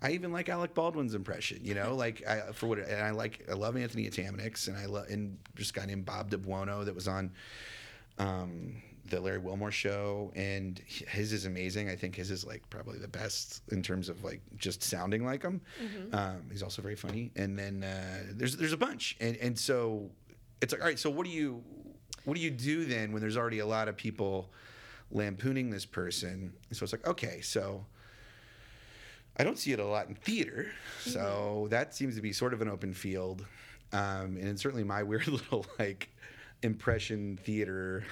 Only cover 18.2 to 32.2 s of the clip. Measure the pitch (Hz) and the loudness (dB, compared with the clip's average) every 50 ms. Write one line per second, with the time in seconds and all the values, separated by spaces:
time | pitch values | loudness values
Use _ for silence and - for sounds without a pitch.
18.2 | 95 98 101 113 123 127 135 160 160 156 160 151 247 277 269 247 - - - - | -6 -6 -2 0 0 0 2 2 2 2 4 4 2 2 0 0 -2 -4 0 2
19.2 | 113 117 117 113 123 123 117 117 - - 131 123 117 113 110 104 101 95 - - | 2 2 2 2 2 2 2 2 4 4 4 6 4 4 2 0 -2 -6 -10 -14
20.2 | - - - - - - - - - 113 143 - - 170 143 113 - 151 139 165 | -20 -20 -20 -20 -20 -14 -2 0 2 2 4 4 4 4 4 4 4 2 4 2
21.2 | 180 180 165 156 151 139 123 117 120 - - - - - - - - - - - | 2 0 2 2 2 2 0 -2 -8 -12 -14 -14 -14 -14 -16 -16 -16 -14 -14 -4
22.2 | - 135 156 175 165 160 135 117 127 143 156 165 165 135 123 113 107 104 107 107 | 0 0 2 4 2 2 2 2 2 4 4 4 4 4 2 2 2 2 2 2
23.2 | 110 107 110 120 117 117 113 107 104 107 110 110 107 107 104 - - 110 104 - | 2 4 4 4 4 4 4 2 4 4 4 4 4 2 0 0 -2 -2 2 2
24.2 | 101 98 95 95 92 95 - - - - - - - - - - - - - 104 | 2 4 2 2 0 -4 -10 -18 -18 -18 -18 -18 -16 -16 -16 -16 -8 -2 0 2
25.2 | 104 104 95 95 110 135 135 131 127 120 104 95 - - - 98 92 87 87 - | 2 2 0 0 2 2 2 2 2 0 0 -2 -4 -4 -2 0 0 0 0 -2
26.2 | - 90 92 92 95 90 - - - - 117 - - 95 110 - - 175 180 - | -2 -2 -4 -4 -6 -6 -8 -10 -12 -8 -6 -4 -2 -2 -2 0 0 0 0 0
27.2 | - 104 87 - - - - 107 95 98 98 95 104 - - - - - - - | 0 -4 -4 -4 -2 0 0 0 0 0 -2 -6 -8 -12 -16 -20 -20 -20 -20 -20
28.2 | - - - - - - - - - - - - - - - - - - - - | -20 -20 -20 -20 -20 -20 -20 -20 -20 -20 -20 -20 -20 -18 -18 -16 -16 -16 -18 -18
29.2 | - - - - 135 202 311 - - 143 131 104 101 101 104 107 92 - 98 - | -20 -2 2 4 4 4 4 2 2 2 2 4 4 2 2 2 0 -2 -6 -4
30.2 | - 208 226 214 147 - - 120 - 202 - - - - - - - 247 - 95 | 0 2 2 2 2 0 0 -4 -4 -4 -6 -10 -10 -10 -8 -6 -4 -2 0 0
31.2 | 98 101 101 104 104 104 104 107 104 104 113 120 156 - - - 139 131 113 110 | 2 2 2 2 2 2 2 2 2 4 4 4 4 2 0 0 0 0 2 0